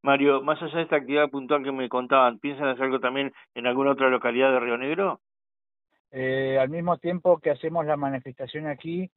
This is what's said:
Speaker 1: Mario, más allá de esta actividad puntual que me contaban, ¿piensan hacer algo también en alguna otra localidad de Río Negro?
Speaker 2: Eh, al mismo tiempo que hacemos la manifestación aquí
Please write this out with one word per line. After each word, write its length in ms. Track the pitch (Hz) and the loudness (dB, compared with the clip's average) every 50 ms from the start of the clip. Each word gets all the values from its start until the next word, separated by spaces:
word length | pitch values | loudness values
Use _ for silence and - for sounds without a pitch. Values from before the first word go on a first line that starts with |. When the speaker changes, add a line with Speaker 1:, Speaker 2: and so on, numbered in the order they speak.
Speaker 1:
Mario, 400 | - 139 139 139 139 143 139 135 | 4 2 2 4 6 4 4 4
más 180 | 139 147 156 147 | 2 -2 -2 -2
allá 160 | 170 151 143 | -4 -6 -4
de 60 | 165 | -4
esta 140 | 165 160 160 | -2 0 0
actividad 340 | 147 131 120 143 147 151 143 | -2 0 0 0 0 0 0
puntual 340 | 143 139 131 123 147 147 131 | -2 -8 -2 0 -2 0 0
que 80 | 139 | -4
me 160 | 135 131 127 117 | -4 -4 -4 -4
contaban, 500 | 123 127 127 120 135 135 127 123 117 101 | -4 -4 -2 2 4 6 6 4 2 -2
¿piensan 300 | - 143 143 131 147 135 | -8 -8 -6 -2 -2 -2
hacer 160 | 131 120 135 | 0 0 -2
algo 160 | 135 131 127 | -2 0 0
también 320 | 110 123 127 139 139 131 _ - - _ _ | -2 -2 -2 -2 -4 -4 _ -12 -20 _ _
en 120 | 117 120 | -4 -2
alguna 260 | 123 123 131 139 139 | 0 0 2 2 2
otra 180 | 139 127 135 131 | 2 4 4 4
localidad 420 | 127 120 - 120 117 123 131 135 | 4 2 0 0 2 2 2 4
de 80 | 131 127 | 4 2
Río 160 | 120 123 117 | 2 0 -2
Negro? 440 | 120 131 139 160 170 196 185 151 - _ _ _ _ _ _ _ _ _ _ _ _ _ _ _ _ _ _ | -2 -2 -4 -2 -2 -2 -2 -4 -6 _ _ _ _ _ _ _ _ _ _ _ _ _ _ _ _ _ _
Speaker 2:
Eh, 480 | - 131 131 131 131 135 135 135 135 135 | -10 -6 -4 -2 -2 -2 -2 0 2 2
al 80 | 131 131 | 0 0
mismo 300 | 156 170 170 175 170 151 | -2 -4 -2 -2 -2 -2
tiempo 400 | - 170 180 180 _ 180 175 156 | -2 -4 -4 0 _ 2 2 4
que 120 | - 156 | 2 -2
hacemos 360 | 143 - - 160 156 135 151 | -2 -2 -4 -4 -4 -2 -2
la 100 | 151 151 | -2 -2
manifestación 720 | 147 143 139 135 127 127 135 127 - 139 127 - 151 156 | -2 -2 -4 -4 -6 -8 -12 -14 -14 -14 -12 -10 -10 -8
aquí 440 | 151 143 - - 160 170 180 185 180 _ | -8 -10 -8 -8 -8 -6 -6 -8 -8 _